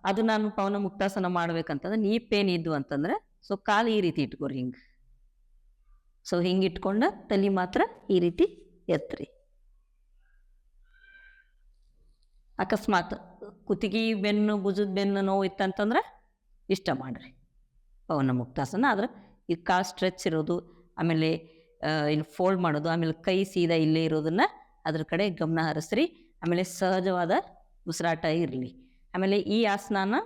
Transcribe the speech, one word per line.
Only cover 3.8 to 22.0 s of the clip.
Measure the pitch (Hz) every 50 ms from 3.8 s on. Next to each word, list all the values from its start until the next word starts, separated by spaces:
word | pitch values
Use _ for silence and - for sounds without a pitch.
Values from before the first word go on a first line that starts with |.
| 233
ಈ | 233 220 214
ರೀತಿ | 190 170 147 -
ಇಟ್ಕೋರಿ | 139 - - - 156 135 131
ಹಿಂಗ್. | 131 127 123 123 - - _ _ _ _ _ - _ _ _ _ _ _ _ _ _ _ _ _ _ _ _ - _ _ _ _ _ _ - -
So | 175 175
ಹಿಂಗ್ | 185 185 185 190
ಇಟ್ಕೊಂಡ | 185 165 - - 185 196 214 262 370 - - - -
ತಲೆ | 208 196 196 202
ಮಾತ್ರ | 196 185 180 190 - - 392 453 - - - -
ಈ | 196 180
ರೀತಿ | 175 175 170 - 349 427 - - - - _ _ _ -
ಎತ್ರಿ. | 165 - - - - - - - _ _ _ _ _ _ _ _ _ _ _ _ _ _ _ _ _ _ _ _ _ _ _ _ _ _ _ _ _ - - _ _ _ - - - 1077 - - - - _ _ _ _ _ - _ _ _ _ _ _ _ _ _ _ _ _ _ - _ _ _ -
ಅಕಸ್ಮಾತ್ | 190 196 - 208 - - 208 180 170 - - - - - - - - - - - -
ಕುತ್ತಿಗೆ, | - 208 202 - 202 190 226 226 226 220
ಬೆನ್ನು, | 202 190 208 208 208 208 214 214 208
ಭುಜದ | 185 202 190 196 208
ಬೆನ್ನು | 196 185 196 202 202 196 196
ನೋವು | 196 196 190 196 190
ಇತ್ತಂತಂದ್ರೆ | 185 190 - 202 190 190 - 208 214 240 349 453 - - - _ _ _ _ _ _ _ _ _ -
ಇಷ್ಟ | 190 190 - - -
ಮಾಡ್ರಿ | 135 127 131 117 - - - - _ _ _ _ _ _ _ _ _ _ _ _ _ _
ಪವನ | - 160 143 135 131
ಮುಕ್ತಾಸನ. | 127 123 120 123 - - 139 131 - 190 254
ಆದ್ರೆ | 277 226 190 214 254 - - - - - _ _ -
ಈ | 170
ಕಾಲು | 165 - - 185 180 190
ಸ್ಟ್ರೆಚ್ | - - - 185 185 185 - -
ಇರೋದು, | 185 160 160 151 156 175 180 - - - - - _ _
ಆಮೇಲೆ, | - 156 170 165 160 160 160 165 165 - - - - _ _ _ _ -
ಆ, | 151 156 156